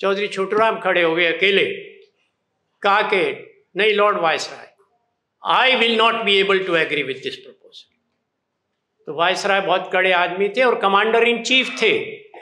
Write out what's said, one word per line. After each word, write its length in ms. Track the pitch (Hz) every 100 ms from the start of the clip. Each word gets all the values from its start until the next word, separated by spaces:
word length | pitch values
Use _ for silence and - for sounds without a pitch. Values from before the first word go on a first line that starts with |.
चौधरी 280 | 196 196 208
छोटूराम 520 | 196 190 202 226 208
खड़े 220 | 185 180
हो 120 | 170
गए 180 | 165 170
अकेले, 320 | 165 190 190 143 - - - - _ _ _ _ _ _ _
कहा 200 | 202 202
कि, 480 | 208 196 147 131 - _ _ 180
"नहीं 160 | 214
Lord 260 | 202 208 190
Viceroy, 560 | 165 143 - 139 - _ _ _ _ _ _ _ - 180 262
I 100 | 247
will 180 | 233 226
not 160 | 226
be 200 | 226 196
able 240 | 196 190 190
to 120 | 185
agree 320 | 165 147 151
with 160 | 135 131
this 160 | 131
proposal।" 600 | - 127 - - - - _ _ _ _ _ _ _ _ _ _ _ -
तो 80 |
Viceroy 460 | 151 175 185 196 196
बहुत 300 | 165 185 -
कड़े 200 | 185 185
आदमी 360 | 180 175 180 202
थे 140 | 240
और 120 | 254
Commander 480 | - 196 196 220 226
in 200 | 233 233
Chief 400 | 233 262 247 -
थे 340 | 214 123 - - - -